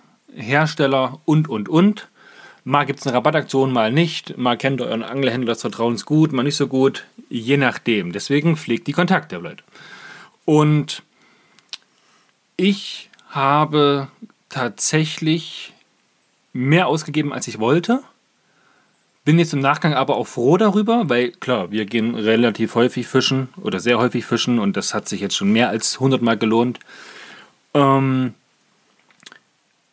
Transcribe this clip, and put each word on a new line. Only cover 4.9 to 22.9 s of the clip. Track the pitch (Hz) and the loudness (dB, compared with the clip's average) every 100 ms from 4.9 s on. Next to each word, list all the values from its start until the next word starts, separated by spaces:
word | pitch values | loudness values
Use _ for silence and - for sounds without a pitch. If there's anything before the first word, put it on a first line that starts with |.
| 113 | -6
Angelhändler | 104 131 131 120 117 | -6 -2 -2 -2 -2
des | 113 | -4
Vertrauens | 120 101 117 113 - | -4 -2 -2 -2 0
gut, | 151 156 | 2 2
mal | 135 | 2
nicht | 131 143 | -2 0
so | 131 | -2
gut. | 131 135 131 - - - | 2 2 0 -12 -20 -12
Je | 120 113 139 | -8 -2 2
nachdem. | 127 - - 107 87 | 2 0 -2 -2 -2
Deswegen | 95 - 143 160 156 | -6 -2 0 2 0
pflegt | - 117 - | -2 -4 -4
die | |
Kontakte, | 147 180 185 - 90 | -2 0 0 -2 -12
Leute. | 85 82 - - - - - - - _ - | -12 -14 -20 -20 -20 -20 -20 -20 -20 _ 2
Und | 151 151 151 151 - - _ _ _ _ _ _ - _ _ _ _ _ _ _ - | 4 4 4 0 -8 -16 _ _ _ _ _ _ -14 _ _ _ _ _ _ _ -2
ich | 190 202 - - - _ - | 0 0 -4 -14 -16 _ -12
habe | 143 135 147 151 151 143 143 135 _ - _ - | -2 2 2 2 2 2 2 -4 _ -20 _ -14
tatsächlich | 135 123 101 - 156 156 - 160 165 - - - _ _ _ _ _ _ _ _ | -6 -6 -4 -2 0 -2 -4 -2 -2 -4 -14 -18 _ _ _ _ _ _ _ _
mehr | 127 131 165 156 | -6 2 2 2
ausgegeben, | 156 156 151 147 | -2 -2 -4 -4
als | 123 - | -4 -8
ich | 110 | -2
wollte. | 113 160 175 254 - _ _ _ _ _ _ _ _ _ _ _ 147 | 2 2 2 -2 -2 _ _ _ _ _ _ _ _ _ _ _ 2
Bin | 165 | 2
jetzt | 160 | 2
im | 143 | 0
Nachgang | 135 147 165 | 0 2 2
aber | 135 135 113 | 0 0 -2
auch | 117 | -4
froh | - 120 180 | -2 2 4
darüber, | 214 196 214 233 175 | 4 2 2 0 2
weil | 123 123 | 0 0
klar, | - - 120 90 | -4 -2 -2 -2
wir | 107 101 | -4 -2
gehen | 117 113 120 | -2 -2 -2
relativ | 107 113 120 101 113 117 | 2 4 2 0 -2 2
häufig | 123 | 2